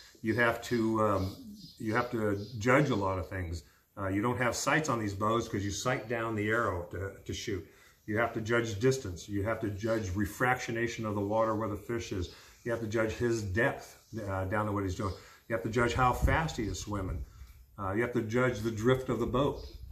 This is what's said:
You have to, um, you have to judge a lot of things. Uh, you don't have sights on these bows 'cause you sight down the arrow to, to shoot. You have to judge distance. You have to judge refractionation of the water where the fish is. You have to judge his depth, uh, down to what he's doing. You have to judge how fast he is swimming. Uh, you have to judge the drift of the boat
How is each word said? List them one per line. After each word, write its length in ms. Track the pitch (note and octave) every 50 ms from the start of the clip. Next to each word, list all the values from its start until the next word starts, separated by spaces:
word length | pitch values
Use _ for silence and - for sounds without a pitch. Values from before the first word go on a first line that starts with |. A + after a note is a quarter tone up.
| - - - - -
You 120 | A2 G#2
have 280 | A#2 A#2+ A#2 A#2 - -
to, 400 | - B2 A#2 A2 A2 A2 A2 G#2+
um, 340 | G#2+ G2+ F#2+ F#2 F#2 - - - - - - - - - -
you 160 | A#2+ G#2+ G#2+
have 160 | B2 B2+ - -
to 260 | A2+ G#2+ G#2 G2+ G2+ G#2 - - A2+
judge 320 | G2+ B2 B2 C#3+ D#3 B2+
a 60 | A#2+
lot 220 | G#2 G2 F#2+ F#2+ F#2
of 100 | F2+ -
things. 340 | G2+ F#2 F2+ E2 E2 D#2+ - - - _ _ _ _ G#2+
Uh, 100 | G2 F#2+
you 140 | F#2+ G2+ G#2
don't 140 | B2 B2 G#2
have 160 | B2+ A#2+ A2
sights 340 | - - C#3 D3 D#3+ D#3 -
on 100 | B2 A2+
these 160 | A2 G2+ F#2+
bows 340 | F#2+ G#2+ G#2+ A2+ A#2+ A#2 -
'cause 160 | - G2+ G2
you 60 | G2+
sight 380 | G2 - - B2 C3 C3+ - A2+
down 260 | A#2+ A2+ A2+ A2+ A2
the 140 | G#2 G#2 G#2+
arrow 380 | A2 A#2 A#2 G2+ F#2 F2 E2+ -
to, 220 | - F2+ F#2+ G2 - - -
to 80 | - F2+
shoot. 340 | - - - G2+ F2+ - - - - - - - _ _
You 120 | - G#2 A2
have 140 | A#2+ A#2 -
to 60 | A2+
judge 380 | G#2+ G#2 A#2+ A#2+ A#2 A2 G2+ G2
distance. 500 | A#2+ C3 C3 - - F#2+ F2 - - -
You 140 | G2+ G2+ G2
have 180 | A2 A2+ -
to 100 | A#2 G2+
judge 380 | G2 G2 G#2+ A2+ A2+ A2 G2+ F#2
refractionation 920 | F2+ G2+ G#2+ - - - C3 B2 B2+ B2+ - - A#2 A2+ A#2 A#2 - - A2
of 100 | G#2+ G2+
the 60 | G#2
water 340 | G2 G2+ G#2+ A2+ A2+ A2 A2
where 140 | G#2+ A2+ G#2+
the 80 | G#2
fish 360 | B2 - - A#2+ A#2 A#2 - A#2
is. 220 | F#2+ F2 - - - - - - - -
You 60 | A#2+ A#2
have 80 | A2+
to 60 | A#2
judge 260 | G#2+ G#2+ A#2 A2 G#2+ -
his 300 | - B2 A#2+ A#2 A2+ G#2
depth, 560 | F#2+ F2+ A2+ B2+ C#3 - - - - - - - _ - A2 G#2 G2
uh, 160 | F#2+ F#2+ F#2+
down 220 | F#2+ G#2+ G#2+ G#2+
to 60 | G#2 G2+
what 120 | G2+ G2
he's 100 | F#2+ F2
doing. 180 | - G#2+ F#2+ F2+ - - - - - _ -
You 60 | A2+
have 80 | A2+ -
to 80 | -
judge 240 | G#2+ A#2+ A#2+ A#2 A#2
how 180 | - B2+ B2+ A#2+
fast 440 | - - C3+ C3+ D3+ E3 D#3 -
he 80 | - A2
is 140 | G2 F2+ -
swimming. 460 | - G#2 G#2 G2 F#2+ F#2 - C#2+ - - - - - - - - - - - -
Uh, 140 | G2+ F#2+ G2
you 100 | A2 A#2+
have 100 | A#2+ -
to 100 | A#2+ G#2+
judge 380 | G#2+ A2 B2 B2+ B2+ A2+ G#2
the 100 | A2 A#2
drift 380 | G#2+ G#2 A2 B2 C3 B2+ - -
of 100 | B2 G#2+
the 60 | A#2
boat 380 | - A2 B2+ C#3+ C#3 - - - - - - - -